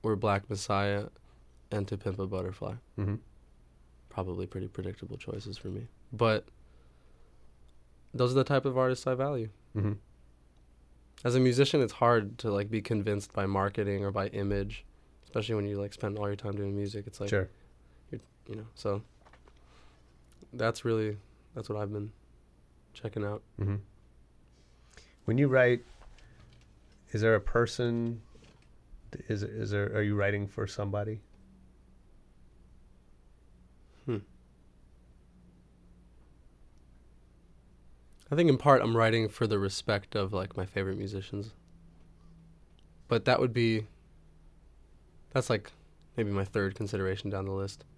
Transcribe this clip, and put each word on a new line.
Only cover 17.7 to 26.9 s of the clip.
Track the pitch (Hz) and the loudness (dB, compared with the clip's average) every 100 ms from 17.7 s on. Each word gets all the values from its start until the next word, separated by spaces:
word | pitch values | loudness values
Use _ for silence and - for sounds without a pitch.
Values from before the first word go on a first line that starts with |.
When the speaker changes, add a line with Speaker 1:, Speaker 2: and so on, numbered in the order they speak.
| - - - - | -20 -20 -20 -14
Speaker 1:
you're, | 110 - _ - | -14 -14 _ -14
you | |
know, | 107 110 - | -12 -12 -8
so | 104 101 - - - - - - - - - - - - - - - | -4 -4 -6 -20 -20 -20 -20 -20 -20 -20 -20 -20 -20 -20 -20 -20 -18
that's | 123 113 117 | -2 -2 0
really, | 117 113 107 101 - - - - | 0 0 0 -4 -12 -20 -16 -14
that's | 107 | -6
what | 104 | -4
I've | 101 | -4
been | 104 104 - - - _ - - - _ | -6 -8 -12 -20 -20 _ -20 -20 -20 _
checking | - 110 107 | -12 -10 -6
out. | 101 104 - - | -6 -6 -12 -6
Speaker 2:
Mm-hmm. | 98 98 98 - - - - - - - - - - - - - | -2 -4 -6 -20 -20 -20 -20 -20 -20 -20 -20 -20 -20 -20 -20 -8
When | - 117 | 0 4
you | 143 | 6
write, | 131 123 120 - - - - - - - - - - - | 6 6 4 -2 -20 -20 -20 -20 -20 -20 -20 -20 -20 -20